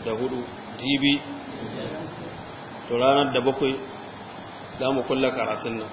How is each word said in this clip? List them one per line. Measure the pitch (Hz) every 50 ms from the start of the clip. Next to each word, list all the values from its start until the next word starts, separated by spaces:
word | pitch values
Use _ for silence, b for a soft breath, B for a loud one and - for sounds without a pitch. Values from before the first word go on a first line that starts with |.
| -
Da | 117
hudu. | 110 110 127 131 127 127 120 - - - - - - -
Jibi. | 120 131 139 139 135 143 143 143 - - - - - - - - - - - - - - - - - - - - - - - - - - - - - - - - - -
To, | 120
ranar | 117 123 131 139 143 143 135 127
da | 127
bakwai | 120 135 131 - 147 135 135 131 - - - - - - - - - - - - - - - - - - - -
za | 131 131
mu | 139 135 123
kulle | - 135 131 135 131
karatun | 120 127 113 110 107 104 - 120 113 113
nan. | 110 107